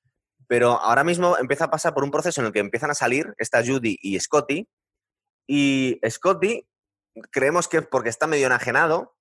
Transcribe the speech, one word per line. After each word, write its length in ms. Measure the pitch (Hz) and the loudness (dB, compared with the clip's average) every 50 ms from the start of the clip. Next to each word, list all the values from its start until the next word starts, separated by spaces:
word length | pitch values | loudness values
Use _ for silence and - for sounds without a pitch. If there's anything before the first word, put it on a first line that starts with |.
| _ _ _ _ _ _ _ _ _ | _ _ _ _ _ _ _ _ _
Pero 260 | - 123 120 120 120 120 | 0 2 4 4 4 2
ahora 320 | - - 107 117 131 147 | 2 2 2 2 2 2
mismo 340 | 170 175 175 180 175 180 - | 2 0 0 2 2 2 2
empieza 260 | 131 123 143 139 165 | 0 -2 -2 -2 -2
a 60 | 160 | -2
pasar 240 | - 151 - 170 151 | -2 -2 -2 -2 0
por 100 | 143 139 | 0 -2
un 60 | 143 | -2
proceso 320 | 143 151 165 175 160 143 120 | -2 -2 -2 -2 -2 -2 -2
en 60 | 110 | -2
el 40 | 104 | 0
que 80 | 104 | -2
empiezan 300 | 101 101 - 113 151 147 | -2 -2 -2 -4 -4 -4
a 40 | 147 | -4
salir 380 | - 131 120 127 139 - - - - | -2 0 0 0 0 -2 -4 -6 -8
esta 260 | 113 - - 120 113 | -6 0 0 0 2
Judy 340 | 120 135 135 117 110 95 - - | 2 0 -2 -2 -2 -4 -4 -4
y 180 | 98 95 90 | -4 -4 -4
Scotty, 480 | - - - 147 143 - 139 170 226 - _ _ _ _ _ _ _ _ _ _ _ _ _ _ _ | -2 0 0 0 0 0 -4 -6 -6 -10 _ _ _ _ _ _ _ _ _ _ _ _ _ _ _
y 540 | - 139 143 139 139 135 135 131 127 120 - - 113 | -2 0 2 2 2 2 2 0 0 -2 -2 -2 -4
Scotty, 600 | 117 - - 180 196 190 185 202 190 - - _ _ _ _ _ _ _ _ _ - 113 - - | -4 -2 0 0 0 2 0 -2 -2 -4 -8 _ _ _ _ _ _ _ _ _ -20 -20 -14 -8
creemos 360 | - 139 131 139 160 180 165 | -2 0 0 2 2 0 0
que 140 | - - 160 | 0 -2 -2
porque 300 | - - - 127 110 117 | -2 0 -2 -2 -2 -2
está 160 | 113 - 156 | -4 -2 -2
medio 200 | 156 156 143 135 | 0 0 2 2
enajenado, 720 | 127 127 120 - - 143 151 165 160 160 180 233 - _ _ | 2 2 0 0 0 2 2 2 2 2 0 -2 -6 _ _